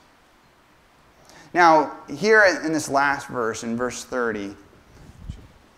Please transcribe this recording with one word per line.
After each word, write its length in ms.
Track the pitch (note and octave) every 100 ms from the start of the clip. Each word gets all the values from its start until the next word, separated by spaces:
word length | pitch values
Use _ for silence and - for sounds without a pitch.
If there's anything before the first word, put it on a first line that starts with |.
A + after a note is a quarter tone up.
| _ _ _ _ _ _ _ _ _ _ _ _ - - -
Now, 380 | E3+ E3+ D#3 C#3 - -
here 340 | D3 G#3 A3
in 280 | G3 C#3+ D#3
this 160 | D#3 -
last 400 | C#3 C#3+ C#3 -
verse, 340 | B2 A2+ A2
in 140 | A#2 A#2
verse 280 | B2 A#2
thirty, 520 | - B2+ A#2 G#2 G2+ G2 - - _ - - - - - - _ _